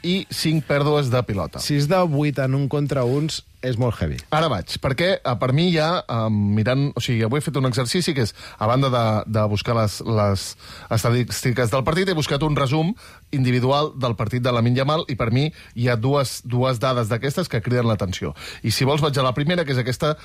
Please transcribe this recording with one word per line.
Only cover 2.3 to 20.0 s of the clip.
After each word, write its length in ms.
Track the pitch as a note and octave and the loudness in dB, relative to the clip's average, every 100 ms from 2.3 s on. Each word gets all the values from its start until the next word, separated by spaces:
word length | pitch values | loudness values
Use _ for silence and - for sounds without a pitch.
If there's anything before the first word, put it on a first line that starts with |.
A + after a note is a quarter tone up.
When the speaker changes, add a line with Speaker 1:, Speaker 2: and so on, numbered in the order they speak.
| C#3 | 0
Speaker 2:
en 160 | C3 | 0
un 140 | C#3 C#3 | 0 0
contra 320 | D3 C#3+ C#3 | 0 0 0
uns 360 | A#2+ C#3 D3+ - - - | 0 0 -2 -6 -12 -8
és 160 | B2+ A#2 | -4 0
molt 180 | B2 - | 0 0
heavy. 160 | E2 B1+ - | -4 -6 -4
Speaker 1:
Ara 180 | D3+ D#3+ | 0 0
vaig, 280 | G2+ E2 - | -2 -6 -4
perquè, 360 | C#3 C3 F3 G3 | -4 0 0 0
eh, 160 | - A#2 | -2 -2
per 100 | C3 | 0
mi 180 | C3+ F3+ | 2 2
ja, 320 | E3 D#3 F3+ - | 2 2 0 -2
eh, 220 | A#2+ A2 | -2 0
mirant, 640 | G#2 G2+ G#2 A2 C3 C#3+ - | 0 2 2 2 0 0 -2
o 60 | |
sigui, 220 | - A#2 A2 | -2 0 0
avui 140 | C#3+ | 0
he 20 | |
fet 160 | - C3+ | -2 -2
un 80 | C3 | 0
exercici 480 | A#2+ A#2+ F#3 F3 | 0 0 0 0
que 80 | C#3 | 0
és, 140 | A2 - - - | -2 -4 -16 -4
a 80 | G#2+ | 0
banda 240 | B2+ C#3 | 2 2
de, 300 | B2 A2+ G#2+ - | 2 2 0 0
de 220 | A2 G#2+ | 0 0
buscar 240 | G2+ - A#2 | 0 0 0
les, 240 | G#2+ - - | 0 -2 -2
les 500 | A2 G#2 G2 - - - - - | 2 2 0 -4 -14 -18 -14 -4
estadístiques 800 | A2 A#2+ A#2+ A2+ - C3+ A#2 A#2+ | 0 2 0 0 -2 -2 0 0
del 120 | C3+ | 0
partit, 260 | B2 D#3 F#3+ | 0 0 0
he 60 | E3 | 0
buscat 260 | C#3+ C#3+ | 0 0
un 120 | D3+ D3 | 0 0
resum 360 | C3+ D#3 E3 A#3+ - - - | 2 2 0 -2 -10 -20 -6
individual 600 | C#3+ B2+ B2 B2 C#3+ D3+ C3+ | 0 2 2 2 2 0 -2
del 200 | B2+ A2 | -4 -2
partit 280 | G#2+ B2 | -2 0
de 80 | B2 | 0
Lamine 240 | A#2+ A#2 B2 | 2 2 2
Yamal, 280 | C3+ D#3 - | 2 0 -2
i 80 | A#2+ | -2
per 160 | A#2 | 0
mi 160 | B2 D3+ - - - | 0 0 -4 -12 -2
hi 120 | B2 | 0
ha 60 | A#2+ | 2
dues, 420 | C3 C#3+ C3 - B2+ | 2 2 0 -4 -4
dues 340 | B2 C3 A#2+ | 0 0 0
dades 300 | C3+ B2 G#2+ | 0 0 0
d'aquestes 400 | A#2 C3+ C3 F3 | -2 -2 -4 -2
que 120 | A#2+ | -2
criden 260 | A2 B2 A#2 | 0 2 2
l'atenció. 440 | G#2+ G2 F2+ F2 - - - | 0 -2 -4 -6 -8 -14 -6
I 80 | - | -2
si 140 | - B2+ | 0 2
vols 160 | D3+ | 2
vaig 160 | D3+ C#3+ | 2 2
a 80 | C3 | 0
la 80 | |
primera, 320 | C3+ D3 F3+ D3 | 0 0 0 0
que 80 | B2+ | 0
és 60 | |
aquesta 340 | A#2+ A#2+ | -2 0